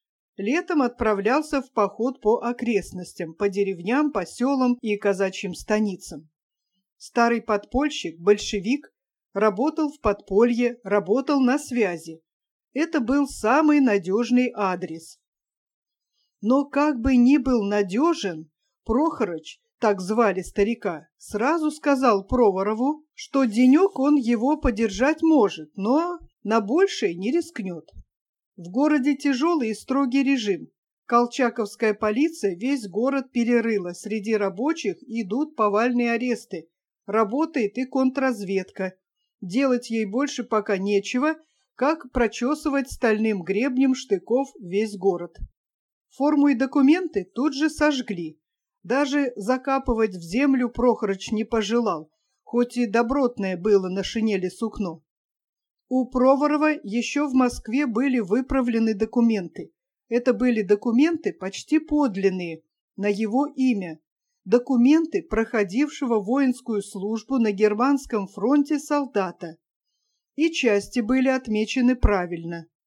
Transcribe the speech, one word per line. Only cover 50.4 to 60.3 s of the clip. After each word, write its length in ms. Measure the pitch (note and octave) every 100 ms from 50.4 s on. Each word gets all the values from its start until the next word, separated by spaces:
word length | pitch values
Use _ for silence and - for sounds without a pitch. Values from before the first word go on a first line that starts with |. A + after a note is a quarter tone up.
| C#4+ C4 A#3+
Прохорыч 640 | - B3 A#3+ G3+ F#3+ -
не 120 | G#3+
пожелал, 640 | A3+ A3+ G3+ A#3+ A3 D#3+ D#3 _ _ _
хоть 340 | _ A#3+ A#3+ A#3+
и 100 | A#3
добротное 720 | A#3 A#3 C#4 B3 A#3+ F#3+ F3
было 320 | G#3 G3 F#3
на 160 | F#3+
шинели 440 | F#3 A3+ A3 G3 F3+
сукно. 540 | - A3 - F#3 D#3+ _ _ _ _ _ _ _ _ -
У 180 | B3+ B3+
Проворова 640 | B3+ B3+ C4+ D4 D4 D4+ D4
еще 460 | G3+ A#3 A3+ C#4+ D4
в 60 |
Москве 520 | B3+ B3 - - B3+ C#4+
были 320 | A3 C#4 B3
выправлены 760 | F#3 A#3+ B3+ C4+ B3 A3+ A3+
документы. 800 | G3+ A3 A#3+ A#3 G#3+ E3+ - D#3+ _ _ _ -
Это 260 | A#3+ B3